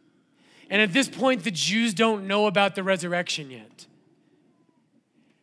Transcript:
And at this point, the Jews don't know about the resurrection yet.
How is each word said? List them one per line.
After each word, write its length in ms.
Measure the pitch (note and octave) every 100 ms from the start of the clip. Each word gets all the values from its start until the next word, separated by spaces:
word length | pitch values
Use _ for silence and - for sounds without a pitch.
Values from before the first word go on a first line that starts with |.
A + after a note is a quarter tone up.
| _ _ _ _ _ _ -
And 120 | G3
at 100 | G#3+
this 160 | G#3+ -
point, 380 | - C4 B3 E3+
the 60 |
Jews 420 | D#3+ D3+ A3 A#3
don't 340 | F3 A3+ G#3+ F#3+
know 180 | G#3 G#3+
about 300 | G3 G3 G3+
the 80 |
resurrection 680 | F#3+ F#3+ F3 F3 F3 - C#3
yet. 380 | B2 G#2+ - - _ _ _ _ _ _ _ _ _ _ _ _ _ _ _